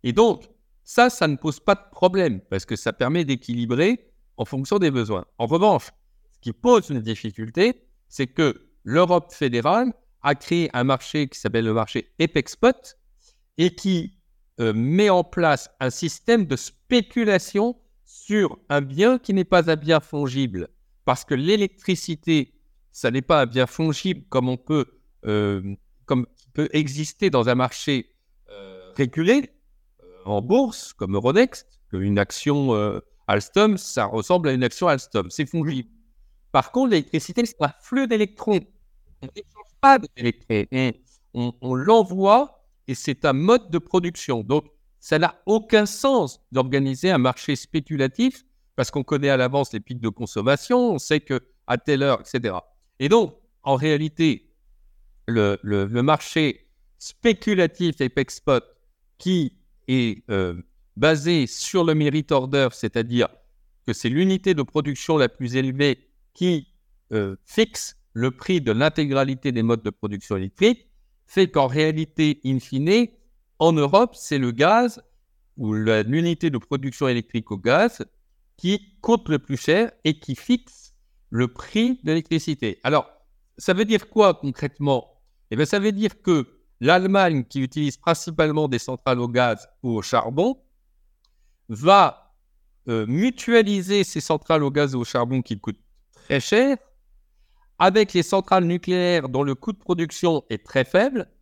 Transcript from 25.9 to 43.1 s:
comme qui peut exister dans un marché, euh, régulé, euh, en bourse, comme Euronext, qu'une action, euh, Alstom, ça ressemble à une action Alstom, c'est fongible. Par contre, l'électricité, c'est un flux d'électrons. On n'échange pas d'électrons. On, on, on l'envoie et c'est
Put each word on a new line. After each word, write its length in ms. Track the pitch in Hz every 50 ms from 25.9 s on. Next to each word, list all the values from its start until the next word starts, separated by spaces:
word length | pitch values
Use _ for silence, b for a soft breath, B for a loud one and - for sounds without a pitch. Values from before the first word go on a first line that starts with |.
| _ _ _
comme 200 | - 139 127 120 _ _
qui 120 | _ _ _
peut 180 | _ - 151 151
exister 580 | - 156 156 139 135 147 156 - - _ 208 185
dans 180 | 139 127 113 123
un 60 | 120
marché, 600 | 127 127 123 - - - - 139 127 113 _ _ _ _ _ _ _ _ _
euh, 420 | 104 101 98 95 95 92 - - -
régulé, 540 | - 139 123 - 160 165 185 247 294 277 - _ _ _ _ _ _ _ _ _ _
euh, 220 | - 90 90 92 92
en 180 | 95 104 101
bourse, 500 | 110 131 196 254 277 233 - - - -
comme 220 | - _ 107 92 98
Euronext, 680 | 101 107 123 147 208 254 254 - - - _ _ _ _ _
qu'une 280 | - 92 95 101 101 101
action, 560 | 101 - - - - 143 143 143 139 131 113
euh, 260 | 104 104 104 101 107 - _ _ _ _ -
Alstom, 480 | 101 104 - - _ - 104 - 202
ça 300 | - - - - 127 107
ressemble 420 | 101 110 110 - - 180 180 165 147
à 40 |
une 120 | 131 127 127
action 240 | 120 - - 180 175
Alstom, 420 | 147 127 - _ - 107 92 90
c'est 160 | - - 151
fongible. 440 | 131 - 170 151 156 147 131 117 - - _ _ _ _ _ _ _ _ _ _ _
Par 220 | - 131 - -
contre, 180 | - 247 269 247
l'électricité, 540 | 214 160 143 - - 160 - - 175 - 240
c'est 180 | 226 - -
un 100 | 160 135 - _
flux 280 | _ - 247 269 269 226
d'électrons. 520 | 233 214 208 202 - - - 220 208 175 - _ _ _ _ _ _ _ _ _ - _
On 40 | -
n'échange 480 | - _ - - _ _ - - _ _ _
pas 180 | - 269 277 233
d'électrons. 680 | 208 - _ - 120 120 113 _ - _ 117 104 104 -
On, 200 | 131 131 131 127 - _ _ _ _ _ _ _ -
on, 200 | 123 120 120 117 _
on 140 | - 127 127
l'envoie 920 | 127 135 190 226 233 202 185 180 190 190 196 214 247 285 285 _ _ _ _ _ _ _
et 80 | - 127
c'est 320 | - - -